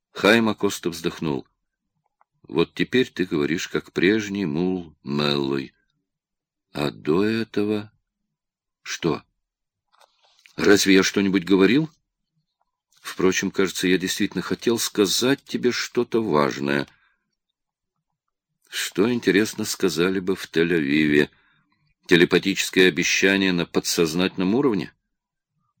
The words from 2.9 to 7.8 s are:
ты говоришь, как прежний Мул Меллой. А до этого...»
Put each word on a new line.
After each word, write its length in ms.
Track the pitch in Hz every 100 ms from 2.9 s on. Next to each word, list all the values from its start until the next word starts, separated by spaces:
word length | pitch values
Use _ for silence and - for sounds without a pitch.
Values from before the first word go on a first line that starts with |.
| 123 127
ты 160 | - 92
говоришь, 420 | 82 71 85 -
как 240 | 78 -
прежний 520 | - 87 110 101 98 92
Мул 500 | 73 90 92 82 -
Меллой. 720 | 65 71 73 71 69 69 67 _ _ _ _ _ _ _ _ _ _
А 200 | 69 73
до 320 | 53 50 82
этого...» 680 | 104 113 110 - 104 107